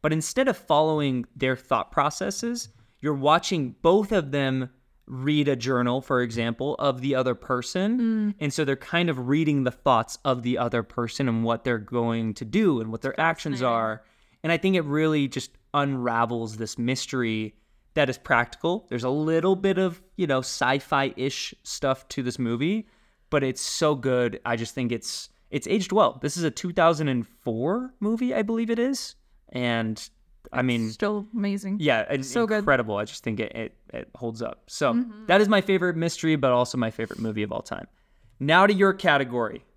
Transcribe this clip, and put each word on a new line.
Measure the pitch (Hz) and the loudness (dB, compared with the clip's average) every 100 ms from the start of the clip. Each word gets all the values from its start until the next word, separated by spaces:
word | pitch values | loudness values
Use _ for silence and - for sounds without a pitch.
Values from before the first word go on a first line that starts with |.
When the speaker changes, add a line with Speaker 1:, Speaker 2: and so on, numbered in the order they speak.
Speaker 1:
but | 156 | 0
instead | 160 151 - 262 | 0 -2 0 0
of | - | -2
following | - 147 156 156 143 127 120 - | 2 2 4 2 0 -2 -6 -4
their | 131 127 | -2 -2
thought | - 120 - | 0 -2 0
processes, | - 147 - 196 190 233 240 - _ _ _ | 0 0 -2 -6 -4 -6 -6 -10 _ _ _
you're | 147 | -4
watching | 143 139 165 - 180 127 - | 0 4 4 2 -2 -2 2
both | 170 190 202 | 4 4 4
of | 208 143 | 0 0
them | 143 135 131 127 _ _ _ - | -2 0 -2 -6 _ _ _ -14
read | 127 139 151 143 | -6 0 2 2
a | 131 | 0
journal, | 120 127 123 127 | 0 0 2 0
for | - 127 | 0 0
example, | 123 113 117 113 139 - | 0 -2 -2 -2 -4 0
of | 143 127 | 0 0
the | 135 | 0
other | 131 127 | 0 0
person. | 120 - 123 - 180 202 247 | -2 -2 -4 -2 -2 0 2
Speaker 2:
Mm. | 226 220 214 202 | 0 0 -2 -2
Speaker 1:
And | 147 | -4
so | 147 | 0
they're | 143 135 | 0 -2
kind | - 170 175 | -2 0 2
of | 131 123 | 0 0
reading | 147 156 143 | 2 4 2
the | 123 | 0
thoughts | - - 120 113 - | 0 2 2 2 -4
of | 139 123 | -2 0
the | 120 123 | 0 0
other | 120 117 | 0 -2
person | 107 - 117 - 131 | -4 -4 -6 -2 0
and | 113 | 2
what | 113 117 | 0 0
they're | 127 117 | 0 -4
going | 101 120 117 113 113 | -2 -2 0 0 -2
to | 107 | -4
do | 113 185 208 127 | -2 2 4 2
and | 110 | -2
what | 110 | -6
their | 135 - | -6 0
actions | 165 160 156 127 | 0 0 -6 -2
Speaker 2:
Fascinating. | 123 | 0
Speaker 1:
are. | 117 113 110 _ _ _ _ | 0 0 -4 _ _ _ _
And | 156 | -2
I | 170 | 0
think | 190 185 | 2 2
it | |
really | 151 147 156 156 139 | 2 2 2 2 0
just | 131 - _ _ | -4 -10 _ _
unravels | 143 143 131 120 117 117 120 113 110 | 0 0 0 0 2 0 0 -6 -6
this | 110 - | -8 -4
mystery | 120 131 - 131 117 110 107 _ _ _ _ | -2 -2 -2 -2 0 -2 -4 _ _ _ _
that | - 139 | 0 0
is | 127 | -2
practical. | - 120 120 - 165 196 - | 2 2 2 -2 -2 -2 -4
There's | 120 | -4
a | 127 | -2
little | 143 156 165 180 | 0 2 2 2
bit | 190 196 185 | 2 2 2
of, | 185 170 _ - | 0 -2 _ -6
you | 160 | 0
know, | 131 | 0
sci-fi-ish | 127 - 127 139 - 139 135 - 135 - - - | -2 -2 0 0 0 0 0 -2 -4 -4 -10 -12
stuff | - - 139 131 - | -14 -4 -2 -2 -4
to | - | -6
this | 123 117 | -4 -2
movie, | 120 117 156 214 214 _ _ _ _ | -2 0 0 -2 -4 _ _ _ _
but | 151 | 0
it's | 135 127 | 0 -4
so | - - 156 | -6 0 0
good. | 143 131 123 120 - | 2 0 2 0 -2
I | - 120 | -4 -4
just | 113 | -4
think | - 120 | -4 -4
it's, | 113 - - - _ _ | -4 -6 -10 -12 _ _
it's | 139 - | -6 -2
aged | 214 185 | -2 0
well. | 202 160 127 | 2 2 2
This | 151 175 | -6 -2
is | |
a | 160 | -4
two | - 180 | -2 -4
thousand | 170 165 156 151 | 4 4 4 0
and | 127 110 | 0 -4
four | _ - 113 139 220 254 _ | _ -6 -2 -2 -2 -6 _
movie, | 208 226 247 | -2 0 0
I | 240 | 0
believe | 214 226 226 | 0 -2 -2
it | 233 | 0
is. | 254 269 - - _ _ _ | 0 -2 -8 -16 _ _ _
And | 127 123 117 110 107 - _ _ _ - | -4 0 0 -2 -6 -12 _ _ _ -6
I | 127 | -2
Speaker 2:
It's | 127 | 0
Speaker 1:
mean, | 120 113 | 0 -2
Speaker 2:
still | 110 208 214 208 | -2 -2 -2 -6
amazing. | 233 202 196 196 202 | -4 -2 -2 -4 -2
Speaker 1:
yeah, | 147 117 - | 2 2 2
it's | 139 135 | -4 -2
Speaker 2:
So | 240 226 | -2 0
good. | 214 | 0
Speaker 1:
incredible. | 202 131 110 101 | 2 2 2 -2
I | |
just | 107 - | -4 -6
think | - 107 | -6 -4
it, | 113 | -4
it, | - 113 _ - | -6 -10 _ -14
it | - - | -12 -12
holds | - 117 113 | -10 -8 -6
up. | 117 - _ | -10 -10 _
So | - 139 | -2 2
Speaker 2:
Mm-hmm. | 117 240 - - | 2 -2 -8 2
Speaker 1:
that | 185 | 4
is | 208 | 6
my | 208 | 4
favorite | 185 190 180 160 | 4 2 2 0
mystery, | 165 - 160 156 | -2 0 0 2
but | 131 | 4
also | 123 123 131 | 4 2 0
my | 113 | -4
favorite | - 113 - | -4 -8 -4
movie | 113 107 | -6 -4
of | 104 | -4
all | - | -6
time. | - - - _ _ _ _ _ | -8 -12 -12 _ _ _ _ _
Now | 139 170 202 | 4 6 6
to | |
your | 196 196 | 6 4
category | 190 185 143 127 120 113 - _ | 4 2 2 2 -2 -4 -6 _